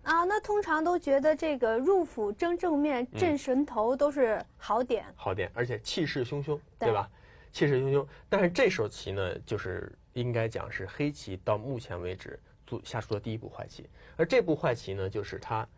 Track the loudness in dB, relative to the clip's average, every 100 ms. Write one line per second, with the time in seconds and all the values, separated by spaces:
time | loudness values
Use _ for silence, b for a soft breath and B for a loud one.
0 | 0 2 2 0 0 0 2 2 2 0
1 | 4 4 4 2 0 0 2 2 4 4
2 | 2 -2 -4 0 -2 0 2 2 2 0
3 | -2 0 2 2 2 0 2 0 0 2
4 | 2 4 4 2 -4 -10 -2 0 2 -2
5 | -4 -6 -4 -2 -2 -2 -2 -4 -4 -2
6 | -2 -2 -2 -4 -4 -6 -8 -2 2 2
7 | -2 b b b b 0 4 4 4 2
8 | 0 B -2 2 4 4 4 2 -2 -4
9 | -6 -2 -2 -4 -4 -4 -4 -6 -8 -14
10 | _ -6 -2 0 -2 -4 -6 -8 -8 -4
11 | -4 -4 -8 -6 -2 -2 -2 -8 -8 -8
12 | -6 -8 -12 -16 b b -12 -10 -8 -8
13 | -4 -6 -4 -8 -10 -14 -14 -16 -20 B
14 | B -2 2 4 4 2 0 -2 -4 -4
15 | -4 -4 -6 -8 -4 -4 -4